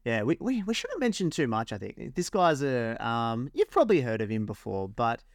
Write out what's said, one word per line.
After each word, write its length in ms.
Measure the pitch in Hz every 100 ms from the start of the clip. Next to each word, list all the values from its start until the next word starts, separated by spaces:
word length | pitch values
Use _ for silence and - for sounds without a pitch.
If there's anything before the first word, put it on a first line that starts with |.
yeah, 200 | - 117
we, 120 | 107 170
we, 240 | 208 254
we 100 | 196
shouldn't 260 | 233 480 466
mention 300 | 247 196 175
too 180 | - 135
much, 240 | 110 113
I 60 | 104
think. 380 | 101 - - -
This 160 | 175
guy's 320 | 196 175 147
a, 340 | 139 127 113 117 117
um, 460 | 117 117 113 131
you've 160 | - 427
probably 320 | 392 247 180
heard 200 | 123 110
of 100 | 107
him 160 | 110 104
before, 420 | 104 110 98 98
but 340 | 107 117 117 -